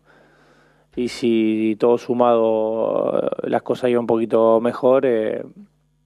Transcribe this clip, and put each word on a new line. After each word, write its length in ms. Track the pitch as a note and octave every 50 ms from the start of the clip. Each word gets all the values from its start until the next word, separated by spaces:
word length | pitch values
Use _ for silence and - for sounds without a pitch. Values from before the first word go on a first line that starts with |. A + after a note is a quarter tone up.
| _ _ _ _ _ _ _ _ _ _ _ _ _ _ _ _ _ _ -
y 140 | B2+ B2 A#2
si 680 | - - B2 A#2 A2+ A2+ A2 A2 A2 A2 A2 A2 G#2+
todo 200 | - B2+ A#2+ A#2+
sumado, 1200 | A#2 - - A#2+ B2 B2 A#2+ A#2 A#2 A2+ A2+ A2 A2 A2 A2 A2+ A2+ - G2+ - - - - - -
eh, 300 | - - - - - -
las 120 | - -
cosas 280 | - - B2 - B2+ B2
iban 140 | A#2+ A#2+ A#2
un 40 |
poquito 540 | A2+ A#2 A2+ A2+ G#2+ A#2 A2+ A2+ A2+ A2+ A2+
mejor, 440 | A#2 A#2+ A2+ - C3 B2+ C3 C3+ C3+
eh, 380 | B2+ A#2 A2 G#2+ G#2+ A2+ - - - - G3+ G3+ _ _ _ _ _ _ _ _